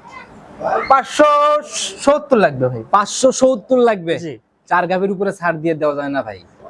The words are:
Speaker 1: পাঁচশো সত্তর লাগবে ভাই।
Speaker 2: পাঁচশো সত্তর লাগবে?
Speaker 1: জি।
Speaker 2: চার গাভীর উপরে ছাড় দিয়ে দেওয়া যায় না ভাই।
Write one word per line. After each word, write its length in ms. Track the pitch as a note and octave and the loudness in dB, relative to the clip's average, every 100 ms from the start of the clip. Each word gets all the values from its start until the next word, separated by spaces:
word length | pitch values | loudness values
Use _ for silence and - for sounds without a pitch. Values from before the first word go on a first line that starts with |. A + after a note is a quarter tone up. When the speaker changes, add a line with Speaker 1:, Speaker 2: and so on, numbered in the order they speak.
| - - - - - - - - - | -20 -20 -20 -20 -20 -8 -4 -2 2
Speaker 1:
পাঁচশো 420 | C4+ - - D4+ D4 D4 D4+ - - - - | 2 2 2 4 4 2 0 -2 -8 -8 -2
সত্তর 360 | C#4 C#4+ C#4+ A#3+ | 0 0 2 2
লাগবে 280 | E3+ C3 B2+ | 2 0 -4
ভাই। 160 | A#2+ A2+ | -4 0
Speaker 2:
পাঁচশো 400 | G3 G#3 - C4 | 0 0 0 0
সত্তর 460 | - C4 B3 - B3+ | 4 2 0 0 2
লাগবে? 360 | A#3 G3+ E3 D3 | 2 0 -4 -6
Speaker 1:
জি। 140 | E3 A2+ _ _ - | -6 -12 _ _ -2
Speaker 2:
চার 140 | F3 F3 | 0 0
গাভীর 240 | F#3 G3 | 0 -2
উপরে 200 | F#3+ G3 | -2 -4
ছাড় 240 | - E3+ D#3+ | -4 -4 -2
দিয়ে 180 | D#3+ D#3 | -2 0
দেওয়া 200 | D3+ C#3+ | -2 -2
যায় 140 | C#3+ | -4
না 120 | C#3 | -4
ভাই। 180 | A2 F#2+ - _ | -6 -10 -18 _